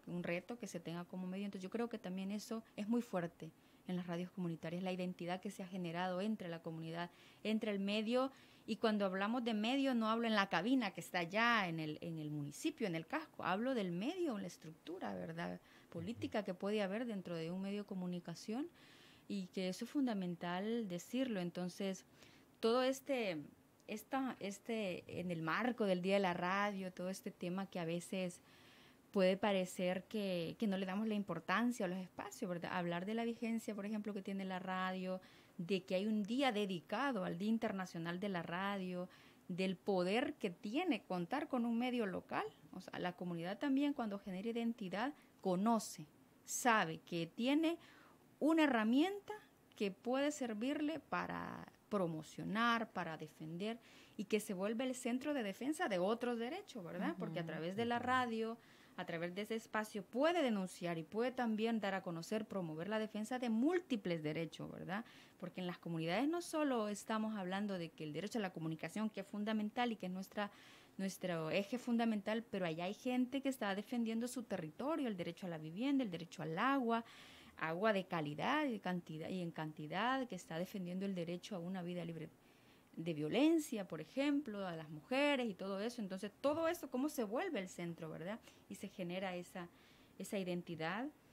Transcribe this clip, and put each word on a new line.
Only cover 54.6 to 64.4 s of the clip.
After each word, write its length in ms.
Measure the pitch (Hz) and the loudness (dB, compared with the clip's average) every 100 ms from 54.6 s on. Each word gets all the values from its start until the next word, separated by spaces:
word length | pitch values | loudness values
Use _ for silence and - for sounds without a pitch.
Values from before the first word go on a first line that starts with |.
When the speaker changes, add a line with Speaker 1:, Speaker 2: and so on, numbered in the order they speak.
| 202 226 | 0 0
Speaker 1:
el 100 | 262 | -2
centro 400 | 254 233 254 302 | -2 0 0 0
de 100 | 285 | 0
defensa 460 | 202 190 254 311 339 | 0 -2 -2 0 2
de 80 | 185 | 2
otros 400 | 185 233 240 240 | 2 2 0 0
derechos, 460 | 233 359 - 233 | -2 -4 -8 -10
¿verdad? 320 | 165 170 254 339 | -6 -2 -2 -2
Porque 220 | 190 165 | -2 -2
a 20 | |
Speaker 2:
Ujú. 100 | 165 | -2
Speaker 1:
través 240 | 156 165 196 | -2 -2 0
de 100 | 233 | 0
la 120 | 240 | 0
Speaker 3:
Ujú. 80 | 240 | 2
Speaker 1:
radio, 520 | 254 247 226 220 233 - - - - | 2 2 0 -2 -4 -12 -20 -16 -10
a 80 | 180 | -4
través 280 | 170 175 | -2 -2
de 100 | 180 | -4
ese 120 | 214 226 | -4 -4
espacio, 480 | - 214 214 214 | -2 -2 -2 -4
puede 400 | - 233 311 349 | -4 2 4 6
denunciar 540 | 262 208 185 - 175 165 | 4 2 0 -2 -2 -2
y 60 | |
puede 280 | 156 208 247 | -2 0 0
también 480 | 247 240 214 226 226 | 2 0 2 2 2
dar 140 | 196 | 2
a 100 | 190 | 0
conocer, 420 | 185 165 165 214 214 | -2 -4 -2 -2 -2
promover 440 | 196 170 156 180 | -2 -2 -4 -2
la 100 | 214 | 0
defensa 400 | 214 208 220 254 | -2 -4 -4 -2
de 100 | 247 | 2
múltiples 720 | 220 285 359 - 226 185 170 | 4 6 4 2 0 0 0
derechos, 480 | 151 160 | 0 0